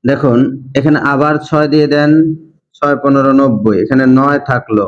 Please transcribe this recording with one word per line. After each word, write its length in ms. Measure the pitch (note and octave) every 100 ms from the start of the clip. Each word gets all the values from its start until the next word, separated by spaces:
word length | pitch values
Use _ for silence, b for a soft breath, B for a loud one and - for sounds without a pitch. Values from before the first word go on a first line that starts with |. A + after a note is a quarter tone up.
দেখুন, 340 | B2 C#3 C#3+ A#2+ C#3 - -
এখানে 240 | - C#3 D3+ C#3
আবার 220 | C#3 D3+ D3+ -
ছয় 220 | D#3 D3+
দিয়ে 200 | D3+ D3
দেন, 220 | D3 D3 D#3 D#3+ D#3 - _ _
ছয় 220 | _ C#3+ C3+
পনেরো 340 | C#3 C#3 C3+
নব্বই, 440 | C3+ C#3 A2 G#2+ F#2+
এখানে 240 | G2+ C3 C3 C3
নয় 220 | C#3 C#3+ C#3
থাকলো। 400 | B2+ - G#2+